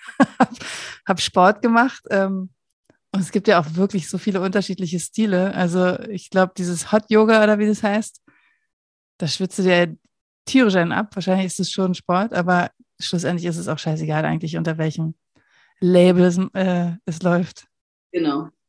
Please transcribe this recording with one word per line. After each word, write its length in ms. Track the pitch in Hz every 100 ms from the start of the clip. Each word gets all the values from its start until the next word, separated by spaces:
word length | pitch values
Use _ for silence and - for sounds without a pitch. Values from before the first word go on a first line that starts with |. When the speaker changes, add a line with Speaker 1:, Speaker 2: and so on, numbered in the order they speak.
| - - - -
Speaker 1:
hab, 120 | - 247 - - - - -
hab 140 | 180
Sport 420 | - - 180 214
gemacht. 400 | 240 226 254 - -
Ähm, 400 | 202 196 190 185 - _ _ _ _ _
und 60 | 196
es 100 | 175
gibt 180 | 208 202
ja 120 | 180
auch 140 | 151
wirklich 340 | 165 196 196 151
so 100 | 185
viele 220 | - 190
unterschiedliche 600 | 185 202 190 185 185 175
Stile. 540 | - - 214 185 190
Also 440 | - 180 180 180 - -
ich 220 | 190 -
glaube, 220 | 196 185 -
dieses 360 | 175 175 -
Hot 120 | 214 214
Yoga 340 | 214 214 220
oder 160 | 214 208
wie 80 | 214
das 160 | 208
heißt, 400 | 208 208 220 - _ _ _ _ _ _ _ _ _ -
da 80 | 165
schwitzt 300 | - 185 -
du 40 |
dir 320 | 185 175 175 160 _ _ _ _ -
tierisch 300 | 269 240 185
einen 160 | 170
ab. 220 | - 214
Wahrscheinlich 320 | - 175 185 185
ist 140 | -
es 100 | 180
schon 240 | - 190
Sport, 380 | 180 - 180 220
aber 380 | - 180 180 175 - _ -
schlussendlich 460 | - 175 170 165 175
ist 120 | 170
es 100 | 170
auch 100 | 147
scheißegal 460 | - 156 156 156
eigentlich, 320 | 156 160 165 165
unter 220 | 165 160
welchem 360 | 160 151 160 160 _ _ _ _ _ _
Label 440 | 180 180 180 180
es, 140 | 180 175 185
äh, 380 | 190 185 180 175 170
es 180 | - 160
läuft. 440 | 180 175 175 - _ _ _ _ _
Speaker 2:
Genau. 360 | - 147 143 320 -